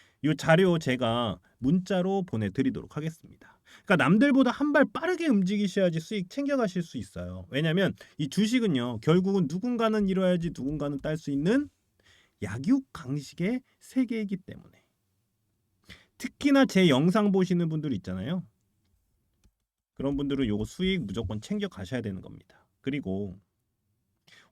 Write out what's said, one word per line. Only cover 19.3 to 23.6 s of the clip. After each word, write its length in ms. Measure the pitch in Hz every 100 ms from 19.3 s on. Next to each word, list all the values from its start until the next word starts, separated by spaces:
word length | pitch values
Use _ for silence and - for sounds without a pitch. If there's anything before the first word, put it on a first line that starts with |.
| _ _ _ _ _ _
그런 240 | - 135 139
분들은 300 | 143 139 120
요거 180 | 104 107
수익 380 | - 185 190
무조건 380 | 104 104 98 107
챙겨가셔야 600 | - 208 202 - 87 127
되는 200 | 110 92
겁니다. 460 | - - _ _ _ _
그리고 580 | 135 143 92 95 101 92 _ _